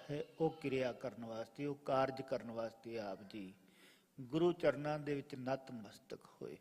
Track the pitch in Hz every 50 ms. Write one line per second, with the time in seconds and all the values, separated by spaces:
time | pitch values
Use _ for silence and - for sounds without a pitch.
0 | - - 143 147 - - - - 165 160 156 - - 139 131 131 127 123 117 -
1 | - 123 104 117 117 113 113 110 - - - - 143 147 139 139 - - 139 131
2 | 135 131 127 - 131 - 135 117 110 117 113 113 113 110 110 - - 117 117 113
3 | 104 101 95 - 104 95 110 107 95 92 98 - - - - - - - - -
4 | _ _ _ - 131 120 139 165 175 180 170 - - 151 131 139 147 151 151 151
5 | 143 143 143 139 135 - - 127 127 127 135 135 - - 127 117 208 - - -
6 | - - - - - - - - - 62 71 -